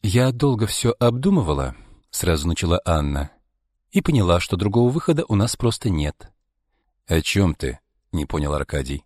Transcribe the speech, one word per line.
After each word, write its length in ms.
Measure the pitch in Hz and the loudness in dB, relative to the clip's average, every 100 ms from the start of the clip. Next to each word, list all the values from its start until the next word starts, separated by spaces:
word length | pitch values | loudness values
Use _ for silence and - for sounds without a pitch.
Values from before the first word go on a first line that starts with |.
«Я 300 | 104 107 127 | 2 2 2
долго 360 | 120 143 120 107 | 2 0 2 -2
все 280 | - 117 - | 0 -2 2
обдумывала», 760 | 120 120 165 196 87 69 65 - - - _ | 0 2 2 2 2 -2 -4 -8 -20 -20 _
сразу 360 | - 87 80 78 | -4 0 0 0
начала 320 | 82 85 85 - | -2 0 0 2
Анна, 460 | 80 73 71 73 _ _ _ _ _ _ | 0 0 -2 -6 _ _ _ _ _ _
«и 100 | 196 | -2
поняла, 380 | - 147 90 87 | 2 2 4 2
что 160 | - 90 | 0 -2
другого 340 | 101 113 120 | 0 2 2
выхода 360 | 147 - 156 - | 0 -2 -2 0
у 80 | 104 | 0
нас 200 | 113 - | 0 0
просто 320 | 117 - 113 | -2 -2 -2
нет». 420 | 82 73 - - _ _ _ _ _ _ _ _ | -2 -2 -6 -20 _ _ _ _ _ _ _ _
«О 120 | 82 | -2
чем 340 | - 98 95 78 | 0 2 2 0
ты?» 240 | 67 65 _ _ _ | -6 -8 _ _ _
не 120 | 82 73 | -6 -4
понял 280 | 78 73 | -4 -2
Аркадий. 500 | 73 69 73 67 71 | -4 -4 -6 -4 -8